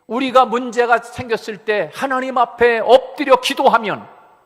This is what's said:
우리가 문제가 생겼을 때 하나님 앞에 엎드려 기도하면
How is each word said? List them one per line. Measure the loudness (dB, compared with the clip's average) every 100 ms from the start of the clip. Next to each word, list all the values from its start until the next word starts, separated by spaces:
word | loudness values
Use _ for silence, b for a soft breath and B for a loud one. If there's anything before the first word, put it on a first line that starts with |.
| -10
우리가 | -6 0 2 2
문제가 | 0 -6 -2 0 0
생겼을 | -2 -14 -6 -6 -6 -12
때 | -4 -4 -4
하나님 | -6 -6 -4 -4 -2
앞에 | -2 2 2 2
엎드려 | 4 4 4 -6 2 2
기도하면 | 2 0 2 2 0 -8 -10 -20 _ _